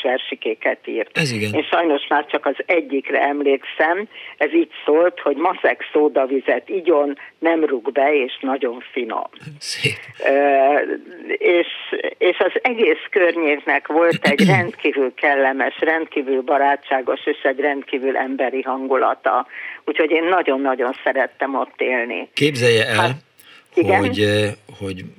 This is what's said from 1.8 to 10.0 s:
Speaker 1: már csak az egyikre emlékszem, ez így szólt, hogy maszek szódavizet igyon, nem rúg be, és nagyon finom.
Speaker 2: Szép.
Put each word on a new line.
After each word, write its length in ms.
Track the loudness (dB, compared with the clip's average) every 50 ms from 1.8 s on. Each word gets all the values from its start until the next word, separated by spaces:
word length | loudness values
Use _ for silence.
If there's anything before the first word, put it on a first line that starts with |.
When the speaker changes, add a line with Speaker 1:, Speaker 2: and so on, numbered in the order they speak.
| 2 2 2 0 0 0
Speaker 1:
már 160 | 0 0 0
csak 200 | 0 -4 -2 -2
az 100 | -2 -4 -4 -2
egyikre 560 | 0 0 0 0 0 -4 -4 -2 -2 0 0
emlékszem, 840 | 0 0 0 0 2 2 2 2 0 -8 -4 -2 0 0 0 -2 -4 -8 -12 -18 -18 -18 -6 -4
ez 160 | -2 0 2
így 180 | 0 0 0 -4 -6 0
szólt, 340 | 2 4 4 4 2 2 0
hogy 160 | -2 -2 -2
maszek 540 | 0 0 0 0 0 0 0 0 -2 -6 -2 0
szódavizet 760 | 2 2 4 4 2 0 2 0 -2 0 0 -2 -2 -2 -4
igyon, 480 | -6 -2 0 2 2 2 2 0 -4 -8 -12 -18 -12 _
nem 240 | -2 0 2 2 2
rúg 260 | 0 0 -2 -4 -2
be, 240 | 0 2 2 4 4
és 220 | 2 0 -2 -4 -6
nagyon 420 | -4 -4 -4 -2 -2 -4 -6 -8 -12 -10
finom. 380 | -8 -6 -6 -4 -6 -6 -8 -8 -12 -16 -18 -18 -18 -14
Speaker 2:
Szép. 360 | -12 -10 -8 -4 -4 -4 -4 -6